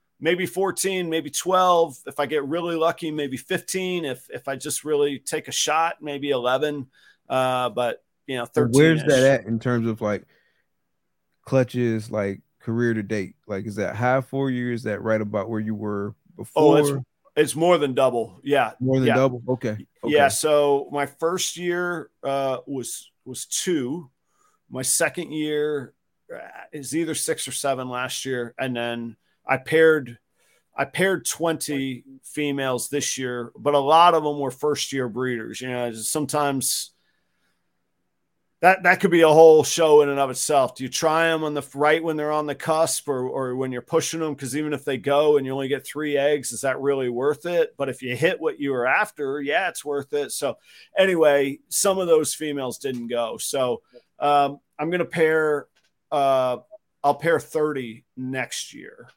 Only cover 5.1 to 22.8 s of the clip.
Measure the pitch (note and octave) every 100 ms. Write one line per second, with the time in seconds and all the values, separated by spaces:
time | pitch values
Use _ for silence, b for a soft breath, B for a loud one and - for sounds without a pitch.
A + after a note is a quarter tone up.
5.1 | C3+ - D#3 C#3+ - D3+ D#3 E3 - D3+
6.1 | C#3+ C#3+ C3 A#2+ C3 D3+ D3 C3+ b b
7.1 | b - C3 B2+ B2+ B2 A2 A#2+ - _
8.1 | _ - B2+ A#2 - B2 C3 D#3+ D#3 D3
9.1 | C3 C3+ C#3 A2 A2+ B2 A#2+ A2+ G#2+ G#2
10.1 | G2 - _ _ _ _ _ _ _ _
11.1 | _ _ _ - C3+ A#2+ B2 A#2+ A2+ A2
12.1 | G#2+ G2 G2 _ _ - A#2 A#2+ A2 G2+
13.1 | G#2+ F#2 - - G2 G#2+ G#2 F#2+ G#2 B2
14.1 | C3+ B2+ C3+ C3+ B2 B2 A#2+ B2 G2 A2
15.1 | A2 G#2+ G#2 G2 A2 G#2+ G#2 G#2 G2+ G2+
16.1 | - _ - G#2+ D#3 D3 D3 C#3+ C#3 -
17.1 | _ _ D3 D3 D3+ E3+ E3+ C#3+ B2+ C3
18.1 | A#2+ G#2 F2+ C#3 C#3 A2+ - C3 C3 C3
19.1 | C3 C3 B2 B2 B2+ A#2 G#2 - _ D3
20.1 | D3 C#3 - D#3 D3 C#3+ C#3 - C#3+ C#3
21.1 | - E3 F3+ - E3+ F3 F3 F3 E3+ -
22.1 | _ C#3 C#3 C3+ C3 - C3+